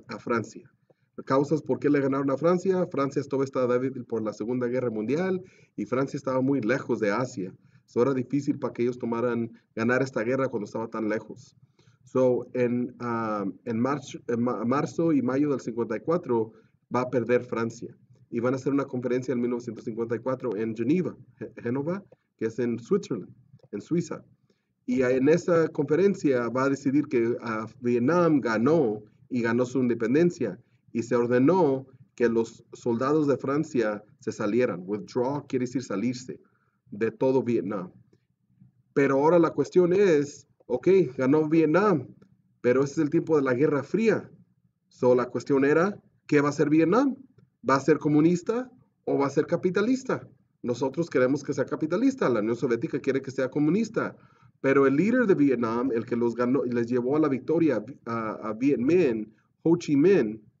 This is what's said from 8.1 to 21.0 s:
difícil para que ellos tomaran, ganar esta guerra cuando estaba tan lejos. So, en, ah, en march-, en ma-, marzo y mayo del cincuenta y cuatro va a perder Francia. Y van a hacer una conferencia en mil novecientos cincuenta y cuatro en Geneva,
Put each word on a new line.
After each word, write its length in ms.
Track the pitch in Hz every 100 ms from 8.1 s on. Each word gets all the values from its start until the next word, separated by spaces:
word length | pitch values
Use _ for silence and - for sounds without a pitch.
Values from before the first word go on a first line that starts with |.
difícil 460 | 131 120 147 139 127
para 140 | 120
que 100 | 117
ellos 160 | 120 123
tomaran, 540 | 120 117 120 117 113 - _
ganar 280 | - 117 127
esta 200 | 131 127
guerra 260 | 110 131 131
cuando 160 | 113
estaba 240 | 101 110 113
tan 200 | 113 107
lejos. 480 | 113 - - - _ _ _ _ _
So, 440 | _ 127 127 123 -
en, 400 | 127 123 123 123 -
ah, 460 | 120 117 110 107 98 -
en 160 | - 113
march-, 420 | 131 143 - 165 -
en 160 | 117
ma-, 220 | 120 104
marzo 480 | 117 139 151 - 165
y 100 | 147
mayo 280 | 123 135 147
del 100 | 131
cincuenta 360 | - 113 110 107
y 40 |
cuatro 520 | - 160 131 117 110 - _ _ -
va 80 | 120
a 80 | 127
perder 340 | 127 113 123
Francia. 520 | 120 113 113 - - - _ _ -
Y 100 | 120
van 140 | 123
a 20 | 131
hacer 160 | 147
una 120 | 139
conferencia 480 | 135 123 120 123 127
en 80 | 123
mil 100 | 120
novecientos 340 | 120 120 107
cincuenta 320 | 127 110 117 117
y 20 |
cuatro 380 | 123 131 127 101
en 180 | 113
Geneva, 420 | 113 117 180